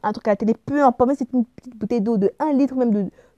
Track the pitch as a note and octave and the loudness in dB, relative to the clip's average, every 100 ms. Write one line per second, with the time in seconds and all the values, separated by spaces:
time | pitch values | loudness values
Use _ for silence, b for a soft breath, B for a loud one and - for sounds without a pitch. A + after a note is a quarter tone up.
0 | G#3 G#3 A3 G3+ G#3+ A3+ - C#4+ C#4 B3 | -2 -4 -2 0 0 -2 -2 2 2 4
1 | B3 C#4+ B3 B3 A3+ - B3+ A#3 G#3 A#3+ | 2 0 -2 -2 -2 -6 -20 -10 -4 -2
2 | G3+ A3+ G3 - D4+ C4+ C#4 C4 A#3+ G#3 | 0 0 0 0 -2 0 0 0 0 0
3 | F#3 b b | -2 b b